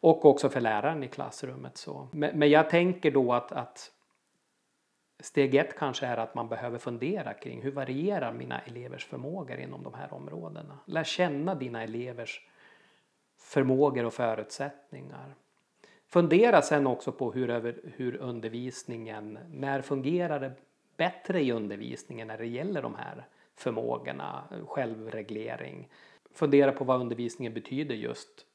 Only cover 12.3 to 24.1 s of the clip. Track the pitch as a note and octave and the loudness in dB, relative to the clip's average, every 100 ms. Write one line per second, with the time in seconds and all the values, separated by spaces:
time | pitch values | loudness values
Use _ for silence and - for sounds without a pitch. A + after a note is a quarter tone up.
12.3 | - _ _ - _ _ _ _ _ _ | -14 _ _ -20 _ _ _ _ _ _
13.3 | _ - - C3 C3 C#3+ C3 A#2 - A#2+ | _ -2 0 2 4 4 2 -4 0 -2
14.3 | A2 G#2+ - C#3 - _ C#3 C3+ - C3+ | -2 -6 -8 -8 -10 _ -18 -16 -16 -18
15.3 | C#3 _ _ _ _ - _ _ F3+ E3+ | -20 _ _ _ _ -20 _ _ 4 8
16.3 | E3+ A#3 F#3+ C#3+ D3 C#3 A#2+ - - B2 | 8 10 8 8 2 2 0 -4 -4 -4
17.3 | B2+ B2 A#2+ A#2 A#2 - - B2+ B2 B2+ | -2 -2 -2 -4 -8 -14 -6 -6 -4 -8
18.3 | A#2+ A2+ A#2+ B2+ - - A#2 A2+ A2 G#2+ | -8 -8 -8 -8 -10 -12 -10 -10 -10 -12
19.3 | G#2+ E3+ D3 C#3 C#3 B2+ C#3 C3 F3 F3 | -14 -14 -8 -4 -4 -2 -2 0 0 0
20.3 | D3 C3+ C3 _ _ _ _ E3 - - | -4 -6 -10 _ _ _ _ -2 -2 -2
21.3 | F#3 C3+ A#2 G#2 G2+ A#2 B2 - A#2 A2 | 2 2 0 -4 -6 -8 -12 -12 -12 -10
22.3 | A2 A#2 A#2+ F3 F3 A#2+ - - - - | -8 -6 -4 -4 -4 -6 -8 -12 -12 -18
23.3 | _ _ _ B2+ A2+ A#2+ B2 - | _ _ _ -4 -4 -4 -4 -6